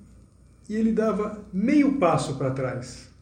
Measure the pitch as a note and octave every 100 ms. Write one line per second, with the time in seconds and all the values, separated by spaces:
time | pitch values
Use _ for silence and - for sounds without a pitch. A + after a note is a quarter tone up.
0 | - - - _ - - - G#3+ A3+ A3
1 | A3 G3 G#3 - - F#3 A#3 D4+ C4+ -
2 | E3+ D3 - B2+ C3+ C3+ B2+ B2 - -
3 | - -